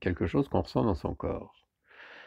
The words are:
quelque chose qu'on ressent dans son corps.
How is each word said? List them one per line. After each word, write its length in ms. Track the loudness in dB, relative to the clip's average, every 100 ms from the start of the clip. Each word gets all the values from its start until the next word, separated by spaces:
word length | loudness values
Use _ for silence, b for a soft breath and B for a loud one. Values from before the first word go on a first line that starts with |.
quelque 260 | -2 0 2
chose 220 | 2 4
qu'on 140 | 2
ressent 220 | 2 2
dans 120 | 2 0
son 180 | -2
corps. 540 | -4 -4 -4 -8 -18 _ _ B B B B